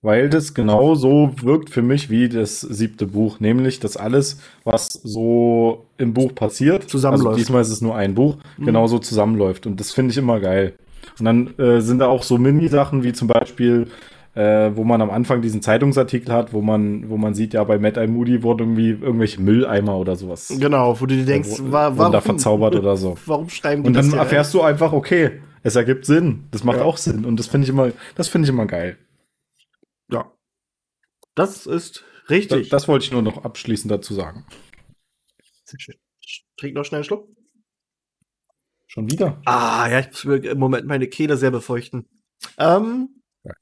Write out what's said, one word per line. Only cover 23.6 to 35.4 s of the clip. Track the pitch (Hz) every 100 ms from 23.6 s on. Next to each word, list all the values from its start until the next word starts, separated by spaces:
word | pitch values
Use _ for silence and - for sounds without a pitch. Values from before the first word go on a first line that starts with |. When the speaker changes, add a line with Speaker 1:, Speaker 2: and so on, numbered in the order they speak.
| 151 147
Speaker 2:
die | 127
Speaker 1:
Und |
dann | 123
Speaker 2:
das | 143
hier | 143
Speaker 1:
erfährst | 127 147 147
du | 180
einfach, | 160 147 160
okay, | 151 - 175 147 - - _
es | 120
ergibt | 120 117 131
Sinn. | - 156 170 107 -
Das | 107
macht | 123 123
Speaker 2:
Ja. |
Speaker 1:
auch | 156 151
Sinn. | - 107
Und | 120 113
das | 117
finde | 139
ich | 131
immer, | 135 127 - -
das | - 175
finde | 175 147
ich |
immer | 127
geil. | 104 87 87 - _ _ _ _ _ _ _ _ _ _ _
Speaker 2:
Ja. | 120 - _ _ _ _ _ _ _ _ _ _
Das | - 196 196 -
ist | 170 - - _ _ -
richtig. | 170 202 147 107
Speaker 1:
Da-, |
das | 143 143
wollte | 143
ich | -
nur | 123
noch | 107 -
abschließend | 117 - - 107 104
dazu | 101 -
sagen. | 101 90 107 - - _ - _ _ _ _ _ _